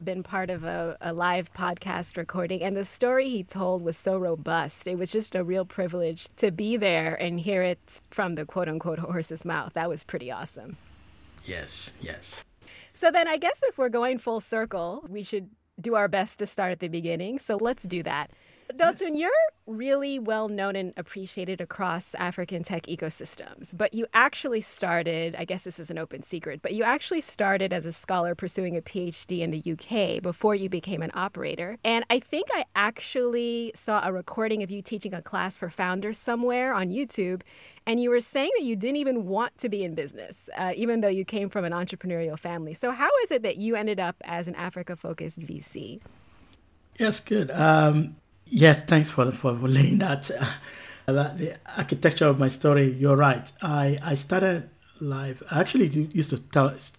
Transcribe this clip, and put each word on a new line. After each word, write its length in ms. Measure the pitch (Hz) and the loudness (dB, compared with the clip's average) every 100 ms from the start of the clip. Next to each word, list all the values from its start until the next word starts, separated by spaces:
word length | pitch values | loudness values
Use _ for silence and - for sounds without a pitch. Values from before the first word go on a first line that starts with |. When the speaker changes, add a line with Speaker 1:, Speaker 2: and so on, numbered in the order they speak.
Speaker 1:
been 200 | 170 185 | -6 -6
part 280 | 175 190 185 | -4 -4 -4
of 120 | 175 | -4
a, 340 | 165 170 170 - | -4 -4 -4 -6
a 120 | 170 | -6
live 400 | 170 175 180 170 | 0 2 2 -2
podcast 640 | - 180 175 196 175 175 - | -4 -4 -4 -4 -6 -6 -8
recording. 460 | 165 180 175 185 | -6 -4 -2 -2
And 140 | 190 196 | -2 -2
the 80 | |
story 440 | 196 - 247 262 269 | -6 0 4 4 2
he 140 | 226 | -2
told 400 | 180 190 185 185 | -4 -2 0 0
was 140 | 170 156 | -2 -2
so 200 | 190 190 | 0 0
robust. 680 | 180 160 147 165 147 - 180 | 0 -2 0 -2 -2 -6 -6
It 100 | 180 | -4
was 140 | 180 | -2
just 240 | 214 214 | -2 -2
a 80 | 185 | -2
real 220 | 175 190 | 0 0
privilege 640 | 185 - 180 175 170 170 - - | -2 -2 -2 0 -2 -4 -10 0
to 160 | 208 | 2
be 240 | 160 214 233 | 2 0 2
there 400 | 202 165 160 160 | 4 4 2 0
and 240 | 175 175 | -2 -2
hear 240 | 175 196 | 0 2
it 360 | 180 175 - - - | 2 0 -8 -16 -8
from 280 | - 185 156 | -2 -2 -2
the 100 | 151 | -4
quote-unquote 540 | 185 165 160 165 160 | -4 -2 -2 -4 -4
horse's 440 | 165 175 160 160 | -4 -4 -4 -8
mouth. 280 | 170 160 113 | -4 -4 -4
That 140 | 165 170 | -4 -2
was 160 | 156 | -4
pretty 260 | - 139 123 | -6 -8 -8
awesome. 460 | 110 156 135 - 151 - - - - - - | -10 -10 -12 -14 -18 -20 -20 -20 -20 -20 -18
Speaker 2:
Yes, 480 | - 87 - - - - | -12 -10 -8 -10 -10 -10
yes. 440 | - - - - - _ - - - | -12 -12 -12 -14 -16 _ -20 -20 -20
Speaker 1:
So 160 | - 339 | 0 2
then 160 | 349 330 | 4 2
I 100 | 311 | 0
guess 240 | 339 - | 0 0
if 140 | 523 - | 0 0
we're 100 | 254 | 0
going 300 | 233 247 254 | 2 0 -2
full 220 | - 226 | -2 -4
circle, 640 | - 226 220 190 170 226 320 | -2 -4 -2 -4 -4 -6 -10
we 160 | 202 | -10
should 260 | 190 208 190 _ _ - | -6 -6 -6 _ _ -8
do 160 | 233 220 | 0 4
our 100 | 202 | 4
best 320 | 196 208 - | 2 -2 -4
to 80 | 202 | -6
start 240 | - 185 | -2 -2
at 80 | 175 | -2
the 100 | 175 | -4
beginning. 520 | 170 170 165 190 269 | -4 -2 -2 -4 -4
So 160 | - 202 | -2 0
let's 260 | 226 - | 0 -2
do 220 | 180 180 | -4 -6
that. 260 | 156 143 - - _ - - 262 | -2 -4 -6 -12 _ -20 -10 2
Dotun, 240 | 339 - | 2 4
Speaker 2:
Yes. 160 | 359 302 | -2 0
Speaker 1:
you're 140 | 349 587 640 - - | 2 4 4 0 -10
really 540 | 220 262 277 277 269 | -4 0 2 2 -2
well 280 | 220 220 220 | -2 0 0
known 280 | 208 196 196 | -2 -2 -2
and 160 | 185 - | -4 -6
appreciated 640 | 165 196 190 - 180 190 | -12 -12 -10 -8 -6 -6
across 540 | 175 - 185 170 - | -8 -4 -2 -4 -6
African 480 | - 180 180 175 175 | -4 -4 -4 -6 -6
tech 220 | 175 170 | -4 -6
ecosystems, 920 | - 165 160 - - - - - - 175 | -6 -6 -6 -8 -12 -14 -16 -16 -12 -2
but 160 | 214 | -2
you 140 | 220 226 | -2 2
actually 460 | 226 262 - 285 226 | 4 4 2 -2 -4
started, 760 | - - 185 170 170 165 165 165 | -4 -4 0 0 0 -2 -2 -4
I 80 | |
guess 200 | 170 180 | -6 -8
this 160 | 185 - | -8 -12
is 100 | 165 | -8
an 80 | 165 | -8
open 240 | 160 135 | -8 -10
secret, 400 | - 170 160 143 | -10 -8 -8 -6
but 100 | - | -4
you 120 | 208 | 0
actually 360 | 226 277 - 339 | 2 0 0 -4
started 520 | - - 196 196 190 | -4 0 2 2 0
as 120 | 180 | -2
a 60 | 160 | -4
scholar 460 | - - 185 170 175 | -6 -2 0 0 -2
pursuing 400 | 180 - 180 170 | -6 -4 -4 -4
a 40 | |
P 280 | - 196 175 | -6 -6 -6
H 180 | - - | -8 -6
D 160 | 180 | -4
in 80 | 165 | -2
the 80 | 156 | -4
U 100 | 170 | -4
K 460 | 160 - 226 185 - | -6 -4 0 0 -2
before 340 | 180 170 214 | -4 0 0
you 140 | 208 190 | 2 -2
became 340 | 180 190 170 | -6 -4 -6
an 80 | 165 | -4
operator. 640 | 170 196 - 147 156 175 226 | -4 -6 -4 -6 -6 -8 -4
And 220 | 226 226 226 | 0 0 2
I 100 | 240 | 0
think 260 | - 302 - | 0 -4 -2
I 120 | 359 - 196 | -2 -2 0
actually 960 | 208 233 - 262 247 240 233 233 233 | 0 -2 -6 -2 0 0 -2 -2 -6
saw 320 | - - 214 185 | -8 -2 0 0
a 60 | |
recording 500 | 185 - - 220 214 | -2 -6 -4 0 0
of 80 | 190 | -4
you 120 | 202 | -8
teaching 320 | - - 196 | -8 -8 -6
a 60 | 180 | -10
class 360 | - 185 185 - | -6 -2 -2 -4
for 100 | 175 | -8
founders 480 | - 185 185 208 226 | -2 -2 0 -4 -4
somewhere 560 | - 233 240 247 254 | -2 0 2 2 2
on 180 | 214 185 | 0 0
YouTube, 520 | 214 277 - 180 185 - - - - - | -2 -4 -2 -2 -4 -8 -20 -20 -8 0
and 140 | 233 | 2
you 80 | 240 | 4
were 120 | 240 | 2
saying 320 | 233 277 294 480 | 2 0 2 2
that 80 | |
you 120 | 269 208 | 0 -2
didn't 220 | 233 285 | 0 0
even 280 | 269 247 185 | 0 0 0
want 320 | 196 240 - | 0 -2 -4
to 100 | 247 | -4
be 140 | 202 | -2
in 140 | 180 160 | -2 -4
business, 520 | 143 - 104 - - - | -6 -8 -14 -14 -10 -4
uh, 180 | 185 180 | -2 0
even 240 | 233 233 | 2 4
though 80 | 208 | 4
you 160 | 190 | 2
came 240 | 185 220 196 | 0 -2 -2
from 160 | 208 | -2
an 80 | 175 | -2
entrepreneurial 640 | 170 180 185 180 170 165 151 | -2 -4 -6 -4 -2 -2 -4
family. 340 | 170 208 156 | -6 -6 -8
So 200 | 165 247 | -4 -4
how 180 | 247 294 554 | 0 2 2
is 80 | 453 | 2
it 100 | 269 | 0
that 140 | 220 175 | 0 -2
you 180 | 214 | 0
ended 240 | 226 214 196 | 0 0 0
up 160 | 175 - | -2 -6
as 240 | - 170 175 | -6 -6 -6
an 80 | |
Africa-focused 840 | 165 180 180 180 170 165 165 160 165 | -6 -6 -8 -10 -8 -8 -8 -8 -10
V 220 | 156 151 | -10 -10
C? 400 | 151 - 104 185 - - - - - - _ _ _ - | -10 -10 -10 -12 -18 -20 -20 -20 -20 -20 _ _ _ 0
Speaker 2:
Yes, 180 | 220 - | 2 2
good. 320 | - 214 143 | 0 0 2
Um, 640 | 165 156 156 151 151 151 - _ _ - | 4 8 8 8 6 2 -4 _ _ 0
yes, 300 | 226 156 147 | 8 10 10
thanks 260 | - 156 151 | 8 6 6
for, 220 | - 123 | 4 2
for, 260 | - 131 120 | 2 0 2
for 120 | 131 | 6
laying 300 | 135 143 185 | 8 8 6
that, 300 | 190 143 - | 4 0 -2
uh, 160 | - - - - - - - - | -2 -2 -2 -12 -16 -16 -6 2
about 320 | 135 143 175 | 2 2 0
the 180 | 160 - - - | -4 -6 -8 -6
architecture 500 | 147 - 160 156 151 | -2 4 4 6 6
of 140 | 139 | 6
my 80 | 131 | 4
story. 440 | 131 151 143 135 | 4 6 8 6
You're 220 | 127 143 | 4 6
right. 360 | 139 143 120 - - | 8 6 4 -2 -6
I, 340 | 156 147 139 143 | -2 2 2 2
I 140 | 165 143 | 0 -2
started 520 | - 180 190 170 - - _ - | 0 2 4 2 -4 -16 _ -8
life, 400 | 147 135 135 127 - | -6 -4 -6 -8 -2
I 80 | 147 | 2
actually 260 | 185 262 170 | 4 4 4
u-, 240 | 151 156 | 4 2
used 180 | 170 151 | 2 2
to 80 | 127 | 0
tell, 340 | - 151 135 139 - | 2 4 4 2 -8